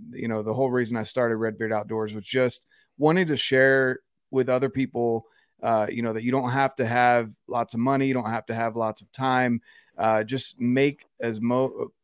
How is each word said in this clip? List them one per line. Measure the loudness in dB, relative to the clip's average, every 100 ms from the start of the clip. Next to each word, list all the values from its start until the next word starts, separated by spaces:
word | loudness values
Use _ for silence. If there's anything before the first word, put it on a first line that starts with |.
| -12
you | -8 -6
know, | -4
the | -2
whole | -2 0
reason | 0 -2 -4
I |
started | -4 -2 0 0
Red | -2 -4
Beard | -2
Outdoors | -2 -4 -4 -6
was | -8
just | -4 0 0 -2 -12 _ _ 0
wanting | 2 4 2
to | 0
share | 2 4 6 6 2 -2 _ _ _
with | 0 2
other | 2 0
people, | -2 -4 -2 -2 -2 -6 _ _ _
uh, | 0 0 0
you | -2
know, | -4
that | -4
you | -2
don't | 0 0
have | 0 0 0
to | -2
have | 2 4 4 0 -8 -6
lots | -4 -4
of | -2
money, | 0 2 0
you |
don't | 0 -2
have | -6 -6
to |
have | -4 -4 -2
lots | -4 -4
of | -12
time, | -4 0 2 2 0 -6 -20 _ -2
uh, | 2 2
just | 0 -4 -8 -4
make | 0 2 2 0 _ -8
as | -6 -2
mo-, | 0 0 0 -2 -10 -10